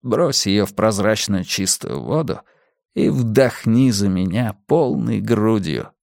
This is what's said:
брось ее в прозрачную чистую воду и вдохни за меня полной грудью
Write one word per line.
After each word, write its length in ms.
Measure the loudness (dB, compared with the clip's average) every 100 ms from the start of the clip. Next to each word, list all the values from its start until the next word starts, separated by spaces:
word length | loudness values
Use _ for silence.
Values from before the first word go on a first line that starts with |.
брось 440 | -2 0 0 0 0
ее 200 | 0 0
в 80 |
прозрачную 680 | 0 0 2 0 0 -2 -4
чистую 560 | -4 -4 -2 -4 -4 -8
воду 400 | -4 -4 -4 -8 _ _ _ _ _
и 140 | -2 0
вдохни 800 | 0 2 4 2 0 0 4 4
за 180 | 2 0
меня 480 | 0 0 -2 -4 -6 -2
полной 540 | 0 2 0 -2 -2
грудью 720 | 0 2 2 2 0 -6 -8 _